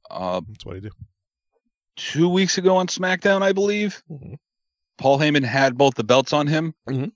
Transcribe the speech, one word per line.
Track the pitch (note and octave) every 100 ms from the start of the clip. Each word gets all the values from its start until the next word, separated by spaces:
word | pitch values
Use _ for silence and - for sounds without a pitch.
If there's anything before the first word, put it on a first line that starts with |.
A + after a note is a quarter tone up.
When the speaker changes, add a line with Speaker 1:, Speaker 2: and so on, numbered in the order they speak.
| -
Speaker 1:
Uh, | - F#2 F#2 F2+
Speaker 2:
That's | G#2+
what | G#2 F#2
I |
do. | G#2 - - _ _ _ _ _ _ _ _ -
Speaker 1:
two | - D3 E3+
weeks | F#3 F#3+ -
ago | F#3 F#3
on | F#3
SmackDown, | - F#3 F#3 G3+ G3
I | G3
believe, | G3 G3+ G#3 G#3 - _
Speaker 2:
Mm-hmm. | D3 - C#3+ _ _ _ _ _ -
Speaker 1:
Paul | C3+ C#3
Heyman | D3+ D3
had | B2 C3+ C3+ B2
both | C#3+ B2+
the |
belts | A2 B2+ B2+
on | D3 D3
him, | D#3 E3 - -
Speaker 2:
Mm-hmm. | C3 D3